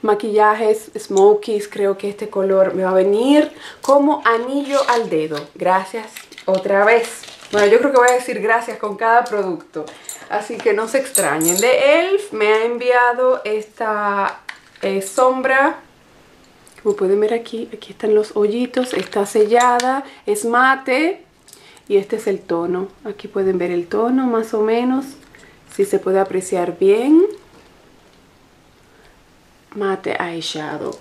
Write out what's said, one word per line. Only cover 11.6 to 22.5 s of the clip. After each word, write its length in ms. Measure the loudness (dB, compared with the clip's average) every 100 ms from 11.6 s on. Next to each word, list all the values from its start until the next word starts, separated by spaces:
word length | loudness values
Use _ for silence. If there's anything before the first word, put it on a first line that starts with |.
De 400 | 2 2 4 4
elf 320 | 2 -2 -2
me 160 | -2 2
ha 160 | 2
enviado 760 | 0 -2 0 2 2 2 0 0
esta, 960 | -2 -6 -8 _ -6 -2 -2 -2 -4 -6 -18 -20 _ _
eh, 220 | -4 -4
sombra. 800 | -6 0 0 2 0 0 0 -2 -16 _ _ _ _ _ _ _ _ -8
Como 140 | -4 -2
pueden 240 | 0 0
ver 140 | 0
aquí, 340 | -2 -6 -12 -12
aquí 180 | -14 -18
están 220 | -8 0
los 200 | 2 0
hoyitos, 600 | 0 0 0 -2 -2 -2
está 320 | -4 -4 -4 -2
sellada, 760 | 2 4 4 4 2 0 -2 -6 -14
es 220 | -6 -4 0
mate. 800 | 2 2 2 0 0 0 -4 -12 _ _ -20 -20 -20 _
Y 80 | -2
este 200 | 0 -6
es 120 | -4
el 120 | -6
tono, 480 | -4